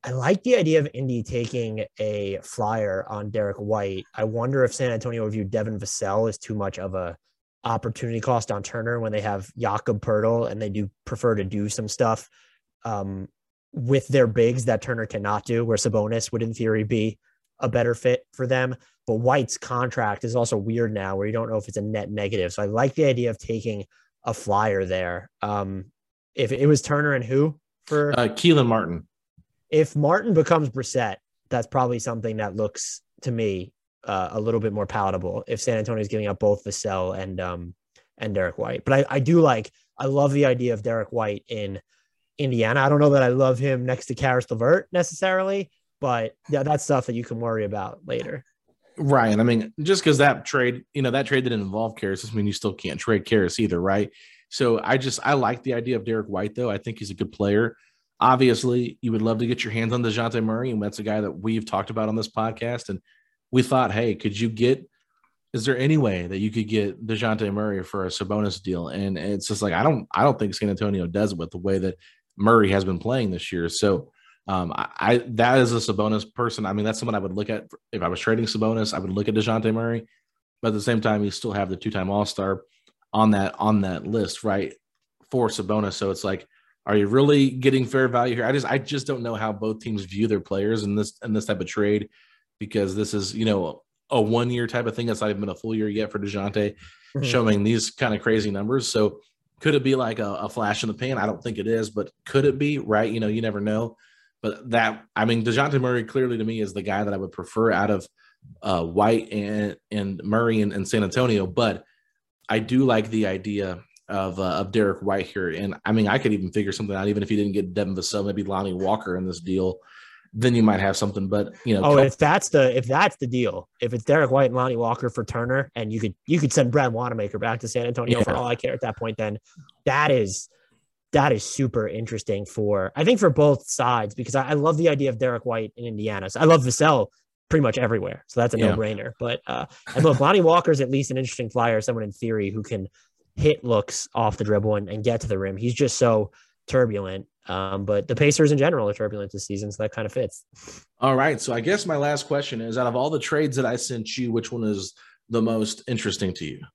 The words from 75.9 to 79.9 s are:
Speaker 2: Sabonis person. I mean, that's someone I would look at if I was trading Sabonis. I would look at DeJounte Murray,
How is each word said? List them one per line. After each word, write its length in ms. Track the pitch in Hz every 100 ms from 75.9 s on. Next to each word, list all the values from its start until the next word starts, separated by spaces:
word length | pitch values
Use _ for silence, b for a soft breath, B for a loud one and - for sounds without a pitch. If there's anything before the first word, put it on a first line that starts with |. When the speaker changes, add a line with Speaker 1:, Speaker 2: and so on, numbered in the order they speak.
Speaker 2:
Sabonis 400 | 101 107 107 104
person. 320 | - 120 110 101
I 80 |
mean, 120 | 104 107
that's 120 | 110
someone 160 | 117 104
I 40 |
would 140 | 95
look 160 | 95 104
at 180 | 107 - - _
if 100 | 101
I 60 | 85
was 120 | 90
trading 260 | - 113 113
Sabonis. 480 | 110 110 113 107
I 60 | 78
would 120 | 95
look 160 | 95 101
at 80 | 107
DeJounte 360 | 107 110 110
Murray, 340 | 113 117